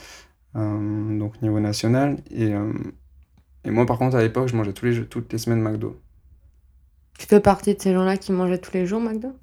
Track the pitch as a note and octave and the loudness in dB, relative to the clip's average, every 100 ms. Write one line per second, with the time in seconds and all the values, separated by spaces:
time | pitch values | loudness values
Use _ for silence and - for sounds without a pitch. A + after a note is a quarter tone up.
0 | - - - _ _ A2+ G#2+ G#2 G#2 G#2+ | -20 -20 -20 _ _ -4 -4 -2 -4 -4
1 | G#2+ G#2+ G#2 - A2+ G#2+ G#2 G#2+ A2+ B2+ | -2 -2 -4 -2 0 0 0 0 2 2
2 | C#3+ - - - G#2+ G#2 G#2+ - - - | 2 -2 -6 -2 0 0 -4 -6 -8 -12
3 | - - - _ _ - A2 G#2+ A#2+ A#2 | -20 -20 -20 _ _ -12 -2 2 4 2
4 | B2+ B2+ A2+ B2+ C3 A#2+ G#2 G2 B2 A#2 | 2 2 2 2 0 -2 -2 -2 -2 -2
5 | A2+ A#2+ A#2 A2+ A#2+ A#2 A2 A2 A2 - | -4 -8 -6 -4 0 0 0 -2 -6 -10
6 | - _ - - - _ _ - _ _ | -20 _ -20 -20 -20 _ _ -20 _ _
7 | _ - - G#3 G3+ F#3+ - G3 F#3+ F#3 | _ -8 6 6 6 4 2 0 2 2
8 | F#3 F#3+ - F3+ F3+ F3+ - F#3 F3+ A3 | 2 0 -2 0 0 -2 -2 -2 -2 -2
9 | A#3 A3 B3+ C4 | -2 -4 -8 -2